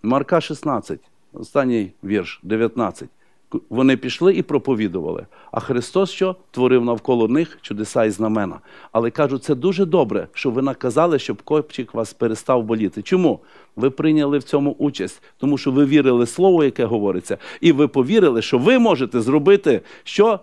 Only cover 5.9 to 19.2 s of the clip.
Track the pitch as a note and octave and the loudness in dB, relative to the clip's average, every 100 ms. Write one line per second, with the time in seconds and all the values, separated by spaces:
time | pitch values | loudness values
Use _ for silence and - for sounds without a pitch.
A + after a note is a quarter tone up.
5.9 | F#3 F#3+ - F#3 F3+ _ - B2+ B2+ A#2+ | -2 -2 -2 -4 -4 _ -2 4 4 2
6.9 | A#2 - B2 A2 C3+ E3 - - G#2 G#2+ | -4 0 0 2 0 -2 -8 -12 -8 -4
7.9 | - A2 F#2+ A2 A2 G2 D#2+ _ - - | 0 0 0 -2 -2 -4 -8 _ -20 -6
8.9 | A2+ A2+ - D3 C3+ - C3+ D#3+ F3+ F#3 | -2 -2 -2 -2 -2 -4 -2 0 0 0
9.9 | E3+ A#2+ G2+ E2 - C3+ A#2+ C#3 B2 C3 | 2 0 -2 -6 -6 -4 -2 -4 -4 -4
10.9 | A2+ E3+ D3 - G#2 - D3+ D3 - A#2 | 0 2 0 -2 -10 -2 -2 -2 -10 -8
11.9 | A#2 A2 - A#2+ A2 - B2+ A2 A2+ G2+ | -6 -8 -4 -4 -4 0 0 0 -2 -2
12.9 | G#2+ G#2 F#3 E3+ G#2+ - - - - C3 | -4 -2 2 2 0 -8 -20 -20 -2 -2
13.9 | C3+ D#3 D#3 C#3+ C#3+ - C#3+ C#3+ - D3 | 0 0 2 0 -2 0 -2 0 -2 -4
14.9 | - F2+ - _ _ C3+ C#3 - C3 C#3+ | -2 -10 -10 _ _ -2 0 0 0 4
15.9 | D3 C3 B2 A#2+ - F#3+ F3 C#3+ - A#2 | 4 4 2 0 2 2 4 2 0 -2
16.9 | A2+ G2+ F2+ - F#2+ - - E3+ C#3 D3 | 0 -2 -4 -6 -10 -10 0 2 4 2
17.9 | C#3 B2+ A3 F3+ A#2 - B2+ D3 B3+ A3+ | 2 2 4 4 2 0 0 4 4 4
18.9 | C#3+ B2+ B2 | 2 0 -2